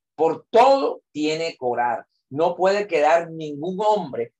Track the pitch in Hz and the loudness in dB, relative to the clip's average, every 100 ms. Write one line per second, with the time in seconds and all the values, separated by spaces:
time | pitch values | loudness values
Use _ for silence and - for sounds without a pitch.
0 | _ - 160 151 - 220 262 269 285 - | _ -2 -2 -2 0 4 6 4 0 -6
1 | _ 147 151 156 165 - 123 120 120 117 | _ -4 -4 -2 -6 -6 -4 -2 -2 -4
2 | - _ _ 135 175 165 185 202 202 165 | -8 _ _ -2 -2 0 0 0 0 0
3 | 147 170 165 160 156 143 170 185 214 208 | 2 2 0 -8 -10 -8 -8 -2 0 0
4 | 160 117 117 _ | -2 -8 -8 _